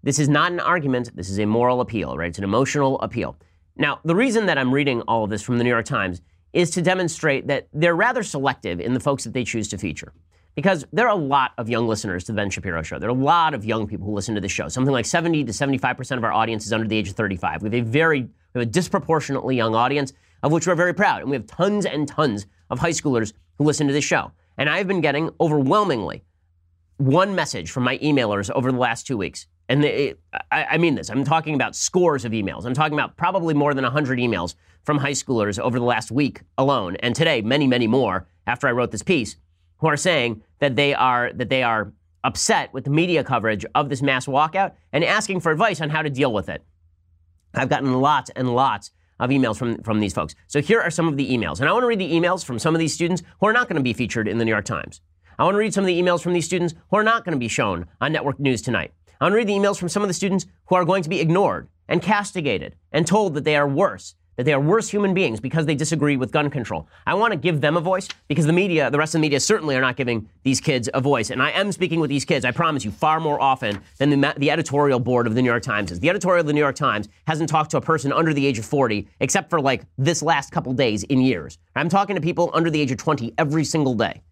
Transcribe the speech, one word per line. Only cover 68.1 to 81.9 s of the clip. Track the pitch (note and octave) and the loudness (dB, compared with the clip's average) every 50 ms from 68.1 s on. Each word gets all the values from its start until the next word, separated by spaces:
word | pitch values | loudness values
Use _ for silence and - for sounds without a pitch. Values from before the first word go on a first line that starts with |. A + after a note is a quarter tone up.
| - _ _ _ | -14 _ _ _
because | D3 C#3+ D#3+ | 0 2 2
the | D3 E3 | 4 4
media, | F3 G3 G3+ E3+ D#3 C#3 A#2+ B2+ | 2 2 2 2 2 2 2 2
the | C#3+ | 0
rest | D#3 D#3 - | 0 0 0
of | D#3+ | 0
the | D#3 | 2
media | D#3 C#3 C#3 | 2 2 0
certainly | - - G#3+ G#3+ D#3 D3+ C#3 | 2 2 0 0 2 0 0
are | C3 | 2
not | C3+ B2+ B2 | 0 0 0
giving | - C3+ B2 A#2+ A2 G2+ - _ _ _ | -2 -2 -2 -2 -2 -4 -8 _ _ _
these | C3 C3+ B2 | 0 0 0
kids | - - C#3 B2+ A2+ A#2 - | 0 0 -2 0 -2 -2 -4
a | C3+ | -2
voice. | B2+ C#3+ C#3+ A#2+ A2 - | 0 2 0 0 0 -4
And | B2+ B2+ C3+ | -2 0 0
I | D3+ | 0
am | - F3 G3+ G3+ - | 0 0 -2 -2 -2
speaking | D#3 F3+ F3+ D#3+ E3 | -2 -2 -2 0 -2
with | D#3+ D3 | -2 0
these | C#3 C#3+ B2+ | -2 -4 0
kids, | - E3+ C#3 A#2 | 0 -2 0 0
I | B2 A#2 | -2 0
promise | - E3+ E3 D3+ C3+ - | 0 0 0 0 -2 -4
you, | A2 - | -6 -6
far | - - D3+ D#3 D#3+ | -2 0 2 2 2
more | E3 D#3 D3 - | 0 -2 0 2
often | B2 C#3 C3+ A#2+ - G#2+ G#2 G2 - - - - | 2 2 0 0 0 -4 -4 -4 -8 -16 -4 0
than | C3+ D3 | 2 4
the | C#3+ C#3 | 4 4
ma-, | C#3 D3 D#3 | 2 2 0
the | - C#3+ D3+ D3 | 0 0 0 2
editorial | E3 D#3 - C3+ C#3+ D3 C#3+ C3+ A#2+ | 0 -2 -2 0 2 2 4 2 2
board | A2+ A#2 B2+ A#2+ A#2 | 2 2 2 2 2
of | A#2+ A2 | 2 2
the | B2 B2+ | 2 2
New | B2 | 2
York | A#2 A#2+ - | 2 0 -2
Times | C3+ A2 G#2 G#2 E2+ | -2 -2 -2 -2 -4
is. | F2 F2 | -6 -2
The | G#2 D#3 | 0 0
editorial | F#3 G3+ F#3+ F3+ F#3 F3 E3 | 0 2 0 2 2 2 2
of | |
the | D3 D3+ | 2 2
New | D3 | 2
York | D3+ C#3+ C3+ | 2 2 0
Times | - D3+ C3 G#2+ G#2 G#2+ - _ _ _ | 0 0 0 0 0 -4 -8 _ _ _
hasn't | - D#3+ D3+ E3 D#3 | -4 -2 -2 -2 0
talked | D#3 D#3 D3+ D#3 - | 0 0 0 0 -2
to | D3 | -4
a | |
person | - - D#3+ D3+ - C#3 C3+ | 0 0 -2 0 0 0 0
under | C3+ E3 D#3+ D#3 | 2 2 2 2
the | C#3+ C3+ | 2 2
age | C#3 C3 G2+ | 0 0 -2
of | A2 | -4
forty | - - C#3+ C3+ A2+ G#2+ G#2 F#2+ - _ _ | -2 0 2 2 2 0 -2 -4 -8 _ _
except | - B2 - G3 F#3 - | -2 0 0 -2 0 0
for, | - E3 | -2 0
like, | D3+ C#3+ C3 - - - _ | 2 2 0 0 -4 -12 _
this | - C3+ D#3 E3+ D#3+ D3 | -2 0 0 0 0 2
last | D#3 E3 C#3+ C3+ - - | 0 0 0 0 -2 -6
couple | C#3 B2+ B2 C3 | -4 -4 -2 0
days | B2 C#3 A#2+ G#2+ G#2 - | 2 2 2 2 -2 -2
in | - C#3+ B2+ | 0 2 4
years. | C3 C3 A#2+ F2 D2 C#2+ - _ _ _ _ | 4 4 2 0 -4 -10 -16 _ _ _ _
I'm | B2+ D3 | -2 0
talking | F3 | 2